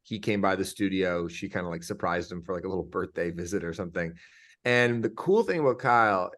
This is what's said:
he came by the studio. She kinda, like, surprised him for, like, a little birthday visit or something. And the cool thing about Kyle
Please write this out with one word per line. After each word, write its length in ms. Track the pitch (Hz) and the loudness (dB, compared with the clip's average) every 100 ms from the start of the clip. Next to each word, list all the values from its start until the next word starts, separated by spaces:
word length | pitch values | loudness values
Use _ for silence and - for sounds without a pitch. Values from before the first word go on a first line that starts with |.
he 160 | - 110 | -10 -6
came 220 | 107 104 | -2 0
by 160 | 98 95 | 2 0
the 80 | |
studio. 640 | 95 - 98 95 90 87 85 | -2 -2 0 2 2 0 -2
She 200 | - 95 | -6 -6
kinda, 200 | 98 87 | -6 -4
like, 160 | 85 | -6
surprised 480 | 85 104 90 87 85 | -8 -4 -2 -2 -4
him 100 | 87 | -8
for, 120 | 82 | -6
like, 100 | 90 | -6
a 40 | 92 | -4
little 140 | 92 | -4
birthday 480 | 82 90 92 - 87 | -4 -4 -4 -2 -4
visit 320 | 85 87 98 | -4 -4 -4
or 120 | 85 | -4
something. 400 | 82 90 87 85 85 - - - _ | -6 -4 -4 -4 -6 -18 -20 -20 _
And 380 | 127 120 120 120 | 2 4 4 2
the 80 | 110 | -2
cool 320 | - - 214 | -2 2 4
thing 180 | 220 175 | 4 2
about 180 | 143 120 | 2 2
Kyle 520 | 131 120 107 95 90 | 4 6 6 4 0